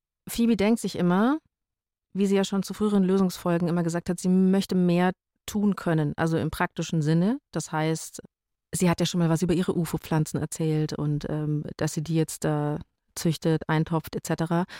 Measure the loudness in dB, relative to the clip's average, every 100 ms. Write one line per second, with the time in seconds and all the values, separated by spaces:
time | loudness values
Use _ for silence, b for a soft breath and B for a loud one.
0 | -12 _ -10 0 2 4 2 2 0 0
1 | 2 4 2 0 -4 _ _ _ _ _
2 | _ -2 2 2 2 -2 -4 -2 0 2
3 | 4 4 2 0 -2 0 0 0 0 -2
4 | -4 -2 2 4 4 4 2 2 4 4
5 | 2 0 _ _ -8 -2 0 0 0 0
6 | 0 0 0 0 -2 -2 -4 -4 -4 -2
7 | 2 2 2 0 -6 -8 -6 -2 -2 -2
8 | -6 -16 -20 _ _ _ _ 0 2 2
9 | 0 0 2 2 2 0 0 -2 -2 -4
10 | -2 0 0 -2 -6 -4 -2 0 -2 -2
11 | -2 -2 -4 -4 -2 -4 -4 -4 -4 -4
12 | -2 0 0 -2 -2 0 -2 -4 -8 _
13 | _ -4 -2 0 0 0 0 0 0 -2
14 | -4 -8 -4 -4 0 0 -2